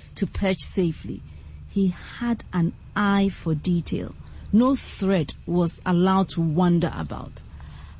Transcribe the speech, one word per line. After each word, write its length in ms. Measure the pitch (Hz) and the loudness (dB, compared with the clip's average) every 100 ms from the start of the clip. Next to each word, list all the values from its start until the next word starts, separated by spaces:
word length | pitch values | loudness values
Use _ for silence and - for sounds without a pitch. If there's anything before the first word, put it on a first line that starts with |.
| - | -12
to 140 | - 190 | -4 -2
perch 320 | - 196 190 | 0 0 0
safely. 640 | - - 175 156 - 185 - - - - - | 0 0 0 -2 -8 -10 -12 -16 -16 -16 -4
He 280 | 196 190 - - - | 0 2 0 -8 -6
had 240 | 240 233 - | -2 -2 -2
an 200 | 180 165 - - 196 | 0 0 -2 -4 0
eye 340 | 202 202 196 | 4 4 2
for 260 | - 170 156 | 0 -2 -2
detail. 580 | 180 175 - - - - - - - | 0 0 0 -4 -6 -12 -16 -14 2
No 220 | 208 254 277 | 4 6 4
thread 580 | - - 190 190 151 - - | 0 0 2 2 0 -6 -2
was 340 | 175 170 - | 2 2 0
allowed 460 | - 175 190 190 190 | 2 4 6 4 2
to 120 | - | 0
wander 520 | 165 151 180 170 160 - | 2 4 4 4 2 -2
about. 460 | 151 - - - - - - - - | -6 -8 -10 -14 -14 -16 -16 -16 -16